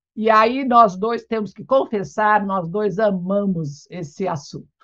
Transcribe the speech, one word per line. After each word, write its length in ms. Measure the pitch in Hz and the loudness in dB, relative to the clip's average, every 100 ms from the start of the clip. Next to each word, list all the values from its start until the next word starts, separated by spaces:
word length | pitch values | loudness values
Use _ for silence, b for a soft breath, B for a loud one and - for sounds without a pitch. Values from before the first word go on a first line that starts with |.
| _ | _
E 140 | - 220 | -4 2
aí 380 | 214 226 262 269 | 4 4 2 2
nós 320 | 240 220 185 | 6 6 2
dois 260 | 220 226 | -4 -6
temos 300 | - 220 208 | -6 -6 -6
que 100 | - | -10
confessar, 800 | 190 269 - 208 156 - 214 214 | -2 0 0 -4 -6 -2 2 2
nós 240 | 196 190 165 | 0 -4 -4
dois 300 | 202 208 180 | -4 -2 0
amamos 880 | 214 185 180 202 202 170 147 143 - | 0 0 -2 -2 0 -2 -6 -10 -14
esse 400 | 175 151 - 185 | -14 -12 -6 -6
assunto. 400 | 143 - 147 - _ | -6 -10 -16 -18 _